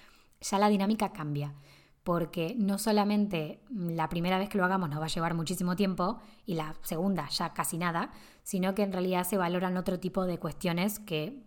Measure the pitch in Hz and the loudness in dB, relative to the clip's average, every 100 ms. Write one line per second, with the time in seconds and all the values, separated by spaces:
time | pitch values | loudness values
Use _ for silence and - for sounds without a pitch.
0 | - - - _ - 196 208 208 196 220 | -20 -20 -20 _ -2 4 4 4 4 2
1 | 196 - 151 143 143 143 - - - _ | 0 -2 -4 -4 -4 -10 -20 -20 -20 _
2 | - 170 165 - 165 247 196 196 220 214 | 0 0 0 -2 -2 0 0 2 4 4
3 | 202 208 208 170 156 - - 240 170 165 | 4 4 2 0 -4 -8 -10 -4 -2 0
4 | 156 170 175 185 202 202 180 190 170 151 | 0 0 0 0 0 2 2 2 0 -2
5 | 156 175 165 165 160 180 180 180 196 185 | -2 -2 0 0 -2 -2 0 2 0 2
6 | 185 233 - - - 165 156 - - 165 | -2 -2 -10 -16 -6 -4 -4 -8 -6 -2
7 | 190 185 143 - 170 - 170 165 175 170 | 0 0 -2 -4 -2 -2 -4 -2 0 0
8 | 202 - - - - 190 185 190 202 190 | -2 -8 -20 -16 -6 0 0 2 0 0
9 | 185 185 180 202 170 180 185 180 180 180 | 0 0 0 0 2 2 0 0 0 -2
10 | 185 190 185 170 165 - 180 170 196 208 | -2 0 0 -2 -4 -2 0 2 0 -2
11 | - 156 156 277 | -4 -4 -4 -8